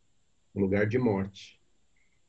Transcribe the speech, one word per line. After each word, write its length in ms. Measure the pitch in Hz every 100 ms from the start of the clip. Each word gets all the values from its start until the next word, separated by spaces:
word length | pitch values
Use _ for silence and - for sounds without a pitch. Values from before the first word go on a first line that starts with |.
| _ _ _ _ _
um 60 | 101
lugar 260 | 95 101 107
de 120 | 123
morte. 640 | 120 98 98 - - - _ _ _ _ _ _